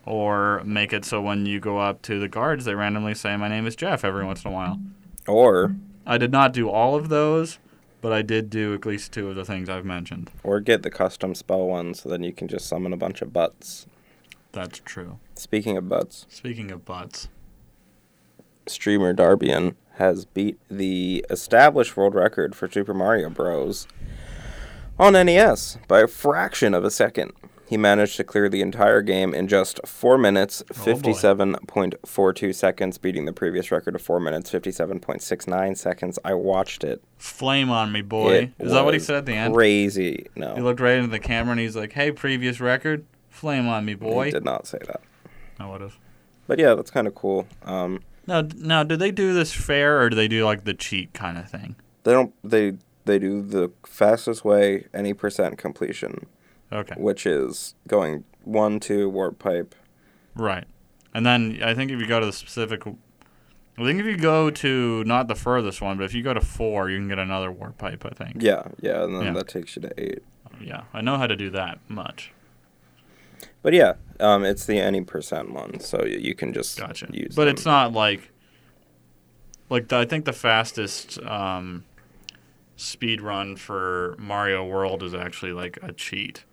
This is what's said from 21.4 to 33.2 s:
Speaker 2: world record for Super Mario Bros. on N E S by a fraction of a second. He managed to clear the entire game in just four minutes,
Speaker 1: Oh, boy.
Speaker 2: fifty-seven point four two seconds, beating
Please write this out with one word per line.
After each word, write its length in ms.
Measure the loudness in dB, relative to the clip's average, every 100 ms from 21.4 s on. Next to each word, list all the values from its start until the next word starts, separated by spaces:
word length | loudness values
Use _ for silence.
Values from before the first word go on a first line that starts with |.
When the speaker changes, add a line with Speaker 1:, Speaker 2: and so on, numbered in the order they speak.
| 4 8 8 8 2 4
Speaker 2:
world 180 | 4
record 400 | 6 2 2 -2
for 160 | -2 -4
Super 240 | -2 -2
Mario 360 | 0 2 2 0
Bros. 560 | -2 -2 0 -2 -6 -10 -14 -14 -12 -14 -14 -14 -14 -14 -16 -10 6
on 180 | 8 10
N 120 | 8
E 80 | 8
S 420 | 8 6 -2 -10 6
by 120 | 8
a 60 | 8
fraction 680 | 4 2 2 0 2 4
of 100 | 4
a 60 | 2
second. 420 | 2 0 0 -6 -8 -20 -20 -4
He 100 | 4
managed 400 | 6 6 4 0
to 60 |
clear 240 | -2 2 2
the 100 | 2
entire 400 | -2 4 6 6
game 320 | 4 2 2
in 140 | 0 2
just 320 | 2 2 -4 -14
four 320 | 0 6 6
minutes, 440 | 6 6 2 -2
Speaker 1:
Oh, 120 | -12
boy. 80 | -4
Speaker 2:
fifty-seven 720 | 0 0 0 4 4 4 2 -2 -4
point 280 | -2 -2 -2
four 280 | -6 2 2
two 200 | 2 -2
seconds, 460 | 0 0 0 -4 -4
beating 260 | -4 -4